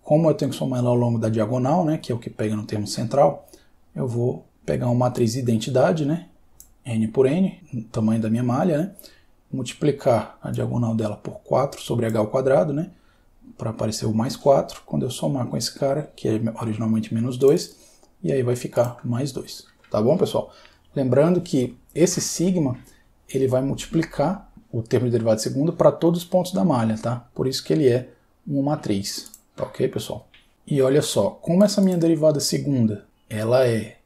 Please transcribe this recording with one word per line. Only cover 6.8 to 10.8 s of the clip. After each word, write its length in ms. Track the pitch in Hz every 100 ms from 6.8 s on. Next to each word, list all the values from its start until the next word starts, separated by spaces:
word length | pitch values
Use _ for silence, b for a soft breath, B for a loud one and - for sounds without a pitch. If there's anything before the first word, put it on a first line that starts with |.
| -
N 200 | 113 110
por 180 | 139 135
N, 360 | 160 190 - -
o 80 | 123
tamanho 400 | - - 110 113
da 80 | 110
minha 120 | 113
malha, 360 | 123 127 185 147
né, 160 | 190 B B B B _ _
multiplicar 840 | 135 123 - 147 139 139 113 - -
a 100 | -
diagonal 440 | 123 120 123